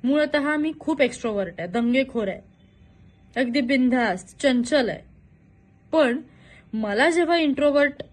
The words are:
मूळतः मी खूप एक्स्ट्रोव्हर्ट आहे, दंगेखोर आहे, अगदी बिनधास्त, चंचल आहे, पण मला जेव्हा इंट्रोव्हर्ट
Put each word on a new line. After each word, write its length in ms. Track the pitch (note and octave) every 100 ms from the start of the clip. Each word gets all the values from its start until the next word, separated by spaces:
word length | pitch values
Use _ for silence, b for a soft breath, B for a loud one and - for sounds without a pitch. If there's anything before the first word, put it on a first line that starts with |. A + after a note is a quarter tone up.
मूळतः 520 | B3 D4 D4+ D4 C#4+ D4+
मी 160 | D#4 D#4
खूप 220 | - D#4+
एक्स्ट्रोव्हर्ट 520 | C4 - A#3 G#3 F#3 E3
आहे, 80 | E3+
दंगेखोर 600 | F#3 A#3 B3 C4+ A#3+ G3+
आहे, 140 | F3 - _ - _ - _ - _ _ -
अगदी 220 | B3+ B3
बिनधास्त, 800 | A#3+ C4+ B3+ B3+ A#3 F#3 - -
चंचल 480 | C#4+ B3 A#3+ D4+ A#3
आहे, 120 | D#3 - - _ _ _ _ _ _ _
पण 300 | D#4+ C4+ B3 - B B B B
मला 360 | A3 G#3+ G3+ D4
जेव्हा 280 | E4+ E4 E4+
इंट्रोव्हर्ट 680 | D#4 C4+ D4 C#4+ C#4+ C#4+ -